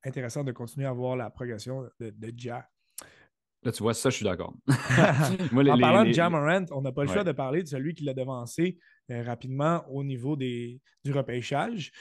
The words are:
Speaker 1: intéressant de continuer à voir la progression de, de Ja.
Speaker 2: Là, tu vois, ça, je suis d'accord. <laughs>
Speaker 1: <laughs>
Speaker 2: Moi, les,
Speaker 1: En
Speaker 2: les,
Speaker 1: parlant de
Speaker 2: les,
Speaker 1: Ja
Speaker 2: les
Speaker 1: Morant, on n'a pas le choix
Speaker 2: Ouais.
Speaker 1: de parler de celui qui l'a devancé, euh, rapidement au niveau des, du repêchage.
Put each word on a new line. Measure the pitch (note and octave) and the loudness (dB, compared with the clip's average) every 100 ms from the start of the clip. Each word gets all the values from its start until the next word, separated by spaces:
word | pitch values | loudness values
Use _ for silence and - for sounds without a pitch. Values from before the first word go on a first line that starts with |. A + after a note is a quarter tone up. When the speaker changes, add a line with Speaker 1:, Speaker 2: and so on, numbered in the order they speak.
Speaker 1:
intéressant | C3+ C3+ B2 D3 | -10 -6 -6 -4
de | C#3 | -4
continuer | B2 A#2 C#3 C#3 | -6 -8 -6 -4
à | |
voir | B2 B2+ B2+ | -2 -2 -2
la | G#2+ | -6
progression | - B2 A2 B2 C3 B2 - | -8 -8 -8 -8 -8 -10 -12
de, | A2+ | -12
de | G#2+ A2+ A#2+ | -10 -14 -10
Ja. | A#2+ B2 - _ _ - - - _ _ _ _ | -8 -10 -12 _ _ -20 -20 -20 _ _ _ _
Speaker 2:
Là, | A#2+ | -4
tu | - | 0
vois, | G#2+ A2 | 0 2
ça, | C3+ | 0
je | - | 2
suis | |
d'accord. | G2+ F2+ E2+ - - | -2 -2 -6 -8 0
<laughs> | |
Speaker 1:
<laughs> | B2+ - B2+ G3 C#3+ D#3+ F#3 D#3 | 0 2 4 6 6 2 0 2
Speaker 2:
Moi, | B2 | 6
les, | C#3 | 6
Speaker 1:
En | B2 | 8
Speaker 2:
les, | |
Speaker 1:
parlant | D3+ F#3+ | 8 8
de | A3 | 6
Speaker 2:
les, | |
Speaker 1:
Ja | - E3+ | 6 4
Speaker 2:
les | |
Speaker 1:
Morant, | D#3+ D3 F#3+ E3+ | 2 2 2 0
on | C#3+ | -4
n'a | C3+ | -4
pas | C3+ | -2
le | F#3 | 0
choix | G3 | 2
Speaker 2:
Ouais. | F#3 | 0
Speaker 1:
de | |
parler | C3+ C3 D#3 | -2 -2 -2
de | D#3+ | -2
celui | C3+ D3 E3 | -6 -6 -4
qui | |
l'a | C#3+ | -6
devancé, | C3 C3 B2+ A#2+ - F3+ F3 _ _ - | -4 -4 -6 -8 -2 -2 -2 _ _ -10
euh, | A#2+ | -8
rapidement | A#2+ A#2+ B2+ C3+ D3+ E3+ C#3+ | -6 -8 -6 -2 0 0 -2
au | C#3 | -6
niveau | C#3 C3 C3 D3 | -6 -4 -4 -2
des, | B2+ A#2+ A#2+ B2+ _ _ | -4 -4 -8 -12 _ _
du | C#3 | -4
repêchage. | C#3 C3 B2 A#2 C#3+ G#3+ A3+ C3+ - | -2 -2 -4 -2 -2 -2 -4 -10 -14